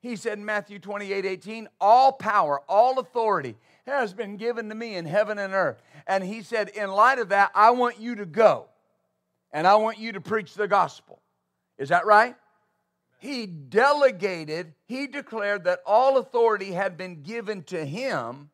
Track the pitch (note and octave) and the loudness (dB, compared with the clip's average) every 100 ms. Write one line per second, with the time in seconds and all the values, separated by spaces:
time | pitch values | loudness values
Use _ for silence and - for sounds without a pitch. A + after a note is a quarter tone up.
0 | A#3+ A3 A3+ G#3 G#3 G#3 G3+ G3+ F#3 G3+ | -10 -8 -8 -8 -6 -6 -6 -16 -10 -10
1 | G3 G3 F#3+ F#3 F#3+ A3+ A3 _ G3+ A#3+ | -6 -4 -4 -8 -10 -14 -14 _ 6 8
2 | C4+ C4 G#3 G#3 D#3 C#3 - G3 B3 C4 | 6 2 0 2 2 0 2 4 4 2
3 | - A#3+ A3 F#3 C3 A2 _ _ - C#4 | -4 -2 0 0 -2 -12 _ _ -6 -2
4 | A3+ F#3+ G#3 G3+ A3+ A#3 G#3+ A3 A#3 F#3+ | -2 -6 -12 -6 -6 -6 -8 -10 -10 -8
5 | E3 F#3+ G#3+ G#3 G3 F#3+ E3 A#2 _ D3 | -2 -2 0 -4 -4 0 -2 -4 _ -18
6 | - F#3+ F#3 A3 G3+ A3+ G3+ G#3 G3+ G3 | -4 -2 -2 -10 -6 -4 -4 -6 -4 4
7 | A3+ C4+ G#3 G3 G3 F#3+ A3 B3 A#3+ G#3 | 4 4 0 2 2 6 6 6 0 -2
8 | A#3 A3+ G3 D#3+ A3 B2+ - _ _ _ | -10 -8 -8 2 2 2 -6 _ _ _
9 | _ _ _ _ _ D3 F3 G#3+ A3 G#3 | _ _ _ _ _ 0 2 4 0 -6
10 | A3+ G3 D#3 A3 F3+ - G#3 G3 F3 - | -12 -12 -6 -6 -6 -8 -2 0 0 -6
11 | _ - _ _ _ _ _ _ C#3 F3 | _ -20 _ _ _ _ _ _ -2 0
12 | F#3 G#3 A#3+ - _ _ _ _ _ _ | 6 6 6 -2 _ _ _ _ _ _
13 | _ _ A3+ C4+ G#3+ E3 C3+ G3 C4+ D4 | _ _ -10 -8 -8 -12 -2 2 2 4
14 | C4+ G3 G3 F3 D3+ D#3 F3 D3 _ B3 | 2 2 -6 -6 -8 -10 -10 _ _ -10
15 | C#4 C#4 - A3 G3+ G#3 F3 F3+ - G#3+ | -8 -10 -10 -6 -4 -2 -2 -2 2 4
16 | C4+ C4+ C4 A#3 A3+ G#3 G3 F3+ G3 E3 | 4 2 0 2 2 2 -4 -4 -4 -6
17 | F#3 E3+ C#3+ A#3 G3+ G3+ D3 F3+ D3 F3 | -14 -12 -12 -10 -8 -10 -8 -8 -8 -8
18 | C4 E3+ A#2 C3+ D3 | -6 -6 -8 -12 -20